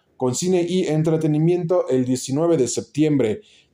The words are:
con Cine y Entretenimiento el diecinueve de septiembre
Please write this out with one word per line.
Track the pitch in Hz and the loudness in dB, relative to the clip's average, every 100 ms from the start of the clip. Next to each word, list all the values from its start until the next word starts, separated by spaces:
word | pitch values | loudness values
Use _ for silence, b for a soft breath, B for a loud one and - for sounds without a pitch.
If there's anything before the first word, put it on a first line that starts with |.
| _ - | _ -4
con | 127 123 | -2 -2
Cine | 180 180 | 0 0
y | 175 185 160 | 0 0 0
Entretenimiento | 156 160 160 160 151 165 175 175 180 170 | 0 0 0 0 2 2 0 0 0 0
el | 131 127 | 0 0
diecinueve | 127 - 135 170 160 | -2 -2 -2 2 2
de | 120 | 0
septiembre | - 101 143 156 143 110 101 b b b | -2 -4 0 2 2 0 -2 b b b